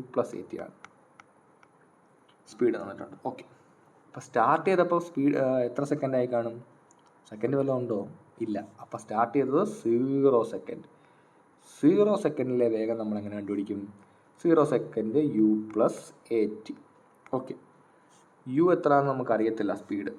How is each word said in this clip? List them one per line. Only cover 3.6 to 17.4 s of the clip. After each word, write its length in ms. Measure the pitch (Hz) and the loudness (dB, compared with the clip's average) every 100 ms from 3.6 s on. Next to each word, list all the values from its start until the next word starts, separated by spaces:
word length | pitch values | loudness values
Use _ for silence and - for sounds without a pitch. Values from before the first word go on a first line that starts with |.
| _ _ _ _ _ | _ _ _ _ _
അപ്പോൾ 140 | 139 - | -18 -4
സ്റ്റാർട്ട് 420 | 120 117 160 190 | 0 2 2 2
ചെയ്തപ്പോൾ 320 | 185 175 170 170 | 2 2 0 -2
സ്പീഡ്, 260 | 135 143 135 131 | 0 2 2 2
ആ, 40 | 131 120 | 2 0
എത്ര 140 | 127 143 | -2 -4
സെക്കൻഡായി 380 | 143 139 127 123 120 | -2 -2 0 0 -2
കാണും? 200 | 117 117 - - _ _ _ _ - | -4 -8 -16 -20 _ _ _ _ -20
സെക്കൻഡ് 280 | 107 123 139 | -6 -2 0
വല്ലതും 180 | 135 127 | 0 -2
ഉണ്ടോ? 160 | 120 104 104 - - - 110 | -2 -4 -6 -12 -18 -10 -6
ഇല്ല. 120 | 101 - - | -6 -8 -16
അപ്പോൾ 160 | - 113 | -14 -12
സ്റ്റാർട്ട് 300 | - 107 120 143 | -6 -2 0 2
ചെയ്തത് 260 | 127 147 214 - | 2 2 0 -2
സീറോ 580 | 113 117 131 139 135 120 110 | 0 0 2 2 4 4 2
സെക്കൻഡ്. 340 | 92 - - - _ _ _ _ _ _ _ - - | -4 -10 -14 -14 _ _ _ _ _ _ _ -20 0
സീറോ 380 | 143 202 208 202 | 4 6 4 2
സെക്കൻഡിലെ 440 | 151 131 127 123 117 110 | 0 -2 -2 2 2 0
വേഗം 220 | 110 113 | -2 -4
നമ്മൾ 140 | 107 104 | -4 -4
എങ്ങനെ 160 | 104 104 | -6 -8
കണ്ടുപിടിക്കും? 400 | 98 101 101 101 101 - - _ _ _ | -6 -4 -4 -6 -8 -14 -20 _ _ _
സീറോ 220 | 170 156 139 | 4 4 4
സെക്കൻഡ് 500 | 120 - 113 107 131 147 107 | 2 -2 -4 -2 0 0 4
യു 100 | 107 107 107 | 4 4 0
പ്ലസ് 320 | 107 127 - - - - 117 | 0 0 0 -14 -18 -4 0
എ 20 | 104 - - | 0 -4 -14
ടി. 100 | - - _ _ _ - | -16 -18 _ _ _ -8
ഓക്കെ, 180 | 127 | -6